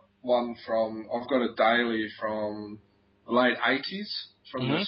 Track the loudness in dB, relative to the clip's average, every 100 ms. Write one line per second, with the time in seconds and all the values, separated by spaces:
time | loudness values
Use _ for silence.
0 | _ _ 0 0 0 -6 -4 0 0 -4
1 | -6 -6 0 0 0 2 4 4 2 0
2 | -4 -4 -4 -2 -4 -6 -10 -14 _ _
3 | _ _ 0 4 4 4 2 0 -2 -8
4 | -8 -10 -12 _ -10 -4 0 0